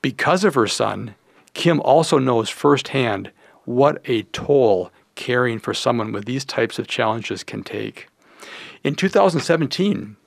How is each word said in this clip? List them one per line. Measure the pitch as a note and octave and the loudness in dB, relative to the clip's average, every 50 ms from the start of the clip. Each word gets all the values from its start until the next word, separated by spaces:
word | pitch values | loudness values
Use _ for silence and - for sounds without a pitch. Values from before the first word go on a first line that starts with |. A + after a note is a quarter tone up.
Because | - C3+ - - - D3 E3+ F#3 G3+ | -2 -4 -2 0 0 2 2 4 2
of | G3 C#3+ | 2 4
her | C3+ A2 | 2 2
son, | G2 - - A2+ G#2+ G2+ G2 A2 A2+ G#2 _ _ _ _ _ _ _ _ | 2 0 -2 -2 -2 -2 -6 -10 -12 -14 _ _ _ _ _ _ _ _
Kim | - - E3+ E3 D3 | 0 2 2 2 2
also | - - C3+ D#3+ D#3+ - E3 C#3+ | 4 4 4 4 4 4 2 2
knows | C3 C3 B2 A2+ G#2+ - | 2 2 2 0 0 -2
firsthand | - - - D3 C#3+ C3 - - - C3+ B2+ A#2 G#2 G2 G2+ - _ _ _ _ _ _ _ | -6 0 4 4 4 4 2 -4 -2 -2 0 0 -2 -4 -6 -12 _ _ _ _ _ _ _
what | - A#2+ B2 C#3 D3 - - _ | -4 2 4 4 4 2 0 _
a | - B2 A2 G#2 | -2 -2 -2 -2
toll | _ - - A#2 - C#3+ C#3 B2+ A2 G2 F#2 F2+ - _ _ _ _ _ | _ -10 -10 0 2 4 4 6 4 4 2 0 -6 _ _ _ _ _
caring | - - - B2 B2 B2 A#2+ A2+ A2 | -12 -4 -2 0 0 0 0 -2 -4
for | - - | -6 -6
someone | - - - C3 A#2+ A#2 A2 A2 | -6 -2 0 0 0 0 -2 -4
with | A2 G2+ G#2 | -6 -8 -6
these | A#2+ B2+ C3+ C3+ | -6 -6 -6 -8
types | - - - A#2 A2+ - - | -6 -2 -2 -2 -2 -2 -8
of | A2 | -8
challenges | - - - A#2 A2 A2 A#2 G#2+ - G#2 - - | -6 -4 -2 -2 -2 -2 -4 -6 -8 -8 -10 -10
can | - - - | -10 -12 -12
take. | G2 - - G#2 G#2+ G#2+ - - - _ _ _ _ _ _ - - - - - - - - - | -10 -8 -8 -8 -8 -10 -12 -14 -20 _ _ _ _ _ _ -20 -20 -20 -18 -18 -18 -20 -20 -6
In | _ C#3+ D3 | _ -4 -2
two | - F#3 F#3+ | 0 -2 2
thousand | - G3+ G3 F#3+ E3 D3 | 4 4 4 4 2 0
seventeen | - - E3 E3 D#3 C3 - - F#3 G#3 - - G#2 G#2 G#2+ _ _ | 2 2 2 2 2 -2 -2 -2 0 0 0 -2 -6 -10 -16 _ _